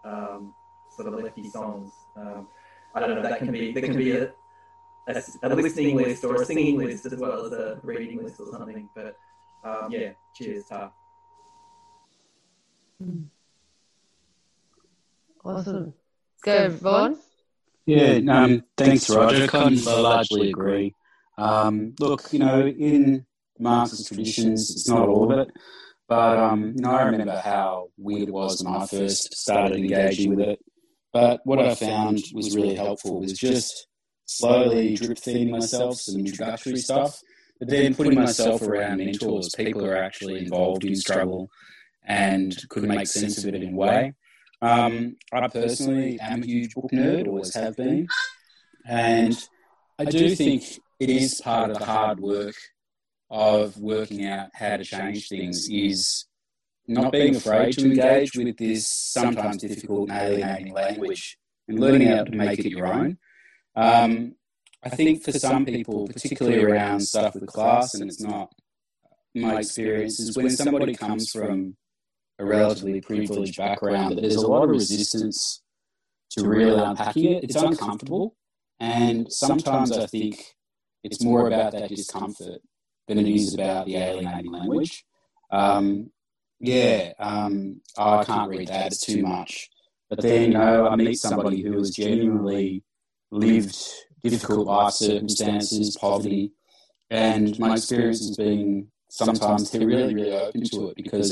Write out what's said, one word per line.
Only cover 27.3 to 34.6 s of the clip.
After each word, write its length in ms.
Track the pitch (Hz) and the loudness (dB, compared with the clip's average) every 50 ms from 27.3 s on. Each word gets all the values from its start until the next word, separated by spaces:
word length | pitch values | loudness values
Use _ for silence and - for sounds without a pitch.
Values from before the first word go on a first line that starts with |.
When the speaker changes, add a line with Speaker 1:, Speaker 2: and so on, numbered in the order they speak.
| 92 92 | -4 -4
Speaker 3:
how 520 | 92 104 101 101 95 95 95 92 90 92 _ _ | -4 -2 0 0 0 -2 -4 -6 -8 -12 _ _
weird 320 | 98 101 104 101 101 98 | -8 -6 -4 -4 -4 -4
it 40 | 95 | -4
was 280 | 98 95 95 95 - 95 | -4 -4 -4 -4 -4 -4
when 100 | 92 92 | -4 -4
I 100 | 90 95 | -4 -4
first 480 | 95 - 98 98 98 98 - - - - | -4 -2 -2 -2 0 -2 -2 -4 -6 -8
started 420 | - - - 101 101 101 98 98 101 | -8 -2 0 2 2 2 2 0 0
engaging 580 | 98 98 98 95 98 98 98 95 101 98 98 | 0 0 2 2 2 2 2 2 0 0 2
with 40 | 98 98 104 | 2 2 0
it. 120 | 104 - _ _ _ _ _ _ _ _ _ _ _ | -2 -4 _ _ _ _ _ _ _ _ _ _ _
But 280 | 120 120 120 123 120 - | 4 4 4 4 2 0
what 140 | 131 135 135 | 0 2 2
I 140 | 123 123 120 | 4 2 2
found 440 | - 113 110 107 110 110 110 104 104 98 - - | 0 -2 -2 0 0 2 2 0 0 -2 -6 -8
was 220 | 110 104 107 101 | -6 -4 -2 0
really 200 | 104 101 98 98 | 0 0 0 0
helpful 460 | 92 101 101 101 - - 104 87 92 | -2 -2 -4 -4 -6 -6 -6 -6 -4
was 120 | 95 95 95 | -6 -6 -6
just 540 | 95 - 127 131 123 120 - - - - _ _ _ _ _ _ _ _ | -2 0 0 0 0 -2 -4 -8 -12 -16 _ _ _ _ _ _ _ _
slowly 720 | - - - - 117 123 123 | -12 -8 -2 2 4 6 6